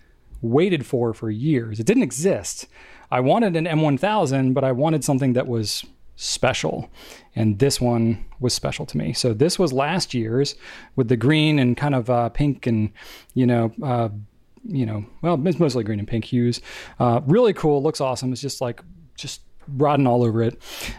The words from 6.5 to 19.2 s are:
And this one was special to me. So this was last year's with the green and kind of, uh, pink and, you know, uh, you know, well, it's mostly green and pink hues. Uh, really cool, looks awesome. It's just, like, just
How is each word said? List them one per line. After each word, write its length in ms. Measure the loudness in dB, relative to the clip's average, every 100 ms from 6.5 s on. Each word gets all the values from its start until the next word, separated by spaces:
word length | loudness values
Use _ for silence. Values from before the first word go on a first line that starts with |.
| 0 -4 -6 -8 -14 -20 -20 -10 -2
And 240 | 0 2
this 200 | 2 2
one 460 | 0 2 0 -2 -6 -6
was 120 | -4
special 360 | -2 -4 -6 -6
to 100 | -4
me. 160 | -4
So 220 | -2 0 2
this 240 | 2 2
was 120 | 0
last 440 | 0 0 -2 -2 -4
year's 400 | -2 0 -2 -4 -16 -20 -8 -2
with 140 | 0
the 60 | 2
green 440 | 4 4 4 4
and 180 | 2 2
kind 160 | 0
of, 160 | 0 0
uh, 200 | 0 0
pink 360 | 0 0 0 0
and, 260 | 0 0 -4 -20 -20 -6 0
you 100 | 2
know, 260 | 4 0 -2
uh, 260 | -2 -2 -2 -6 -14 _ _ _ -6
you 200 | -4 -2
know, 180 | -4 -10 -6
well, 180 | -2 0 0
it's 120 | 2
mostly 240 | 2 0
green 160 | -2 -4
and 80 | -2
pink 180 | -4 0
hues. 340 | 0 2 0 -8 -18 -10 -2
Uh, 220 | 2 2 4
really 260 | 4 4
cool, 300 | 2 2 2
looks 180 | 0 -2
awesome. 300 | -2 -2 -4
It's 100 | -4
just, 200 | -6 -6
like, 200 | -6 -6 -14 -20 -20
just 260 | -16